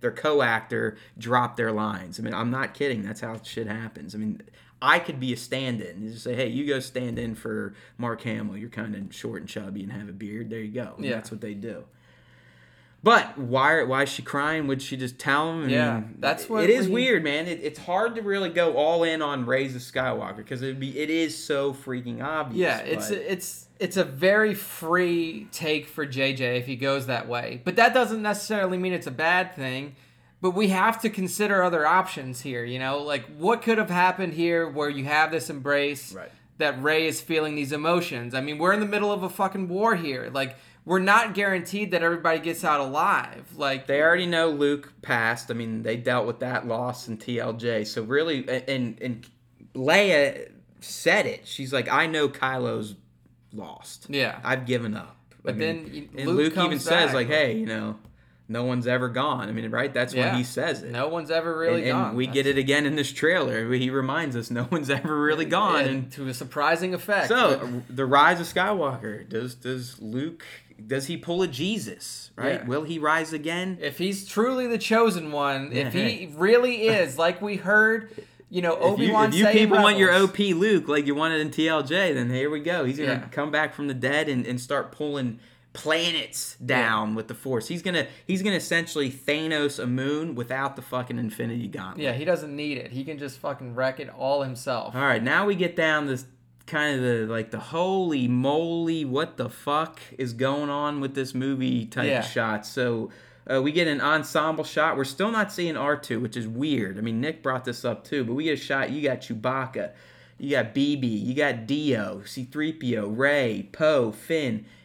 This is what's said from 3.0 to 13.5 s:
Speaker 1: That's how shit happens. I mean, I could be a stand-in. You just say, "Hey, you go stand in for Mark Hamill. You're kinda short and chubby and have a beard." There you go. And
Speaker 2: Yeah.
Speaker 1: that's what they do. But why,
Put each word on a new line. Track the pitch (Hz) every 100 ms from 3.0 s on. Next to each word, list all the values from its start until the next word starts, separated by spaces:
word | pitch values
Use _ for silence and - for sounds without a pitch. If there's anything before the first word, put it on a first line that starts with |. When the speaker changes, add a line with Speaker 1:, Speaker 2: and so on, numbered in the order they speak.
Speaker 1:
That's | 101 107
how | 117 110
shit | - - 110
happens. | 110 113 - 78 104
I |
mean, | 107 - - - - -
I | 131 170
could | 170 139
be | 127
a | 117
stand-in. | - 131 131 117 92 85
You | 110
just | 113
say, | 127
"Hey, | 120 123
you | 120 147
go | 139
stand | - 127 123 117
in | 117 110
for | 117 107 101 - - -
Mark | 120 113
Hamill. | 120 110 104 98
You're | 117
kinda | 120 113 104 98
short | - 113 107
and | 95
chubby | - 98 101
and | 98
have | 110 101
a |
beard." | 95 104 107 110
There | 113
you | 107
go. | 120 117 -
And | 139
Speaker 2:
Yeah. | 113
Speaker 1:
that's | 110
what | 107
they | 110
do. | 104 113 92 - _ _ _ _ - - - - _ _ _
But | 214 226 - -
why, | 123